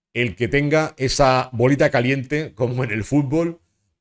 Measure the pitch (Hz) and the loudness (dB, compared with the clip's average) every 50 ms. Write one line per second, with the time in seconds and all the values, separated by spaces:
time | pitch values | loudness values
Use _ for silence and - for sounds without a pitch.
0 | _ _ - 117 123 117 90 - 120 110 - 139 143 147 147 156 156 147 - - | _ _ -4 -2 -2 -2 -2 -4 -2 0 0 0 0 2 0 0 0 -2 -4 -4
1 | 131 131 - - 143 131 131 127 123 - - 110 120 131 143 131 151 147 139 131 | -4 -2 0 2 2 4 4 2 0 -2 -2 0 2 2 4 4 2 2 2 2
2 | 120 123 135 139 123 - 147 151 160 123 - - 120 120 123 123 127 120 104 110 | 0 0 -2 -2 -4 -4 -6 -6 -6 -8 -6 -4 -4 -2 -2 -2 -4 -4 -4 -6
3 | 101 - 143 147 143 127 139 165 170 170 165 - _ _ _ _ _ _ _ _ | -2 0 0 0 2 2 0 0 0 -2 -4 -8 _ _ _ _ _ _ _ _